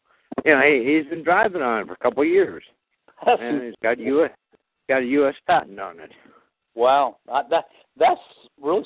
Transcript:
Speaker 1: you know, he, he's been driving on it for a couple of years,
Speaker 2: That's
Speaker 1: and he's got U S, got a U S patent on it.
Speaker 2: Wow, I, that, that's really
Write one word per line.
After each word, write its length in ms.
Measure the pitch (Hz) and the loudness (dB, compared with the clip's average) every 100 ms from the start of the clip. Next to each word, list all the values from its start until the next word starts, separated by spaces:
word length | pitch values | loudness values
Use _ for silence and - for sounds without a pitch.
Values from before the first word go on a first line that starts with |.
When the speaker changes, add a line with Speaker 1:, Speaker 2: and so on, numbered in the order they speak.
| _ _ _ - - | _ _ _ -4 2
Speaker 1:
you 60 | |
know, 100 | 139 | 4
he, 360 | 143 139 120 156 | 4 2 2 0
he's 120 | 147 | -2
been 140 | 165 | -6
driving 380 | 156 185 220 175 | 0 0 0 -2
on 200 | 127 110 | -2 -4
it 60 | 92 | -6
for 60 | |
a 40 | 90 | -4
couple 260 | 123 117 | -4 0
of 60 | 156 | 2
years, 340 | 185 175 - - _ _ _ _ _ - | 2 0 -4 -18 _ _ _ _ _ 0
Speaker 2:
That's 160 | 240 | 0
Speaker 1:
and 220 | 117 143 | 0 -6
he's 120 | 120 - | -6 -6
got 180 | 113 123 | -4 -2
U 260 | 117 143 156 | 0 0 0
S, 60 | - _ _ _ _ - | -4 _ _ _ _ -4
got 120 | 131 | -2
a 40 | 123 | 0
U 220 | 143 139 | 0 0
S 80 | 135 - | -2 0
patent 320 | 170 - 98 | 0 0 -10
on 200 | 95 82 | -14 -14
it. 120 | 78 - _ _ _ _ _ 113 | -20 -20 _ _ _ _ _ 0
Speaker 2:
Wow, 420 | 123 139 131 - - | 2 4 0 -4 -6
I, 120 | 131 139 | -6 -2
that, 160 | 160 - _ _ _ | -4 -4 _ _ _
that's 220 | 160 349 - - _ _ | 0 0 -6 -20 _ _
really 220 | 143 196 | -4 -4